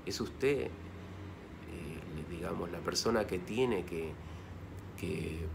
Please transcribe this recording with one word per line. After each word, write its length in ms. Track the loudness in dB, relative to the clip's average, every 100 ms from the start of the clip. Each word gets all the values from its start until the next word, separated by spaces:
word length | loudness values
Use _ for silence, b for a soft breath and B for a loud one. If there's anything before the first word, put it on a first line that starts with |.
es 160 | -2 -2
usted, 420 | -2 4 4 6 2
eh, 40 | -4 -8 -8 -10 -8 -8 -10 -10 -10 -8 -6 -4 -6 -4 -6 -4
digamos, 400 | -4 -2 0 -2
la 80 | 0
persona 480 | 2 4 6 6 4
que 120 | 2
tiene 460 | 2 4 6 4
que, 280 | 2 -2 -2 -4 B B B B -8 -8 -8 -4
que 500 | 0 0 0 0 0